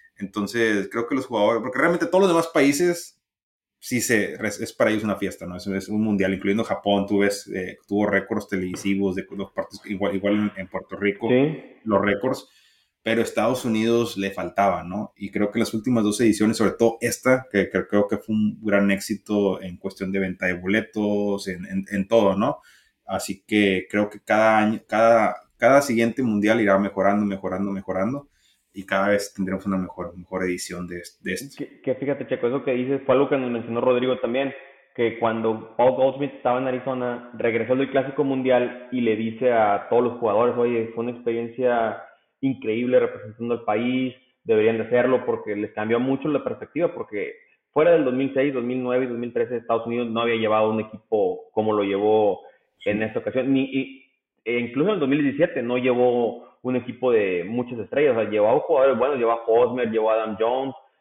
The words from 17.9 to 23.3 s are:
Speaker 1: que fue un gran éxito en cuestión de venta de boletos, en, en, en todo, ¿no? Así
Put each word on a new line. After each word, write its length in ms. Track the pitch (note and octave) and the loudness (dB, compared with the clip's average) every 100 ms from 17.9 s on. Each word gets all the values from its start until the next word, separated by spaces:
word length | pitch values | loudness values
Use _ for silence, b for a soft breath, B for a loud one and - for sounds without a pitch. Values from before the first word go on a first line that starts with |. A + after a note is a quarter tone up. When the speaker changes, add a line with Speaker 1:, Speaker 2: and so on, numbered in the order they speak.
| G#2 G2+ | 0 2
Speaker 1:
que 120 | G#2 | -2
fue 160 | - | -2
un 240 | G#2+ G#2+ - | 0 0 -2
gran 280 | G#2+ G2+ G2+ | 0 2 2
éxito 720 | G2 - G#2 - G#2 G2+ F#2 | 0 -2 -8 -2 0 0 0
en 160 | F#2 F2 | -8 -10
cuestión 340 | G2 - F#2+ | -10 -8 -6
de 60 | G2 | -2
venta 260 | F#2+ F2 F#2 | -4 -2 -4
de 60 | |
boletos, 960 | F2+ F2+ A2 G#2+ G#2+ G#2 G#2 G#2 G2+ G2 | -2 0 0 -2 -2 -2 0 -2 -4 -6
en, 160 | F2+ | -10
en, 200 | F#2 F#2+ F#2+ | -6 -8 -4
en 160 | G2+ F#2+ | -4 2
todo, 300 | A#2 G2+ F#2+ | 4 4 2
¿no? 220 | B2+ - b b b b - | 0 -4 b b b b -10
Así 360 | F#2+ - | -8 -8